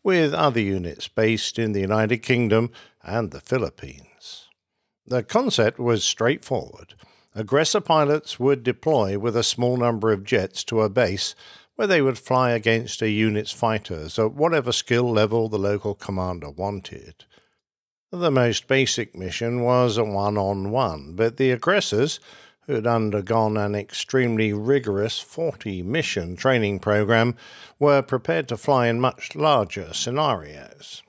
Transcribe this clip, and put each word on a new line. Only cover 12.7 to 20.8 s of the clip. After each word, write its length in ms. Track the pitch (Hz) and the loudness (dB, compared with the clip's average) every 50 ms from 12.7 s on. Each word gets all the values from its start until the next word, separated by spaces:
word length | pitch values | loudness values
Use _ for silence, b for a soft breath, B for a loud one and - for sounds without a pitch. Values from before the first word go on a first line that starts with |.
| 113 113 - 104 - - | 0 0 -2 -6 -6 -2
a 80 | 113 110 | -2 0
unit's 440 | 104 104 110 110 104 104 107 - - | 2 2 2 2 0 -2 -4 -6 -6
fighters 680 | - 120 113 110 107 - - 90 78 78 82 - - | -2 -2 0 0 -2 -4 -8 -10 -8 -8 -6 -2 0
at 140 | 110 110 135 | -2 0 0
whatever 360 | 139 151 170 165 151 120 123 | 0 0 2 2 0 0 0
skill 400 | 120 - - - 123 120 123 123 | -4 -4 0 0 2 2 2 2
level 380 | 113 107 107 104 110 117 113 | 2 2 2 2 2 0 0
the 100 | 110 107 | 0 -2
local 380 | 101 95 101 104 101 - 107 98 | -2 0 0 -2 -2 -4 -6 -6
commander 540 | _ - - 98 92 92 92 90 85 78 71 | _ -8 -6 -4 -4 -4 -4 -6 -8 -10 -12
wanted. 760 | 71 82 95 101 104 92 - - - - - - - _ - b b b b b b b b b _ _ _ _ _ _ _ _ | -8 -6 -6 -6 -6 -8 -12 -14 -18 -18 -18 -20 -20 _ -20 b b b b b b b b b _ _ _ _ _ _ _ _
The 180 | - 175 175 160 | -6 -2 0 2
most 380 | 135 131 123 120 107 - - | 4 4 4 4 2 -2 0
basic 480 | - 135 135 135 - - - 110 - - | 2 2 2 2 2 0 -4 -6 -8 -8
mission 460 | 87 92 90 85 - 117 117 120 123 | -10 -8 -8 -6 -4 -4 -2 -2 0
was 340 | 120 120 123 123 123 120 101 | 2 2 4 4 4 2 2
a 80 | 113 110 | 0 -2
one-on-one, 1080 | 107 101 98 101 104 104 104 98 98 101 98 95 101 110 131 | 0 0 0 0 0 0 0 0 0 -2 -2 -4 -2 0 0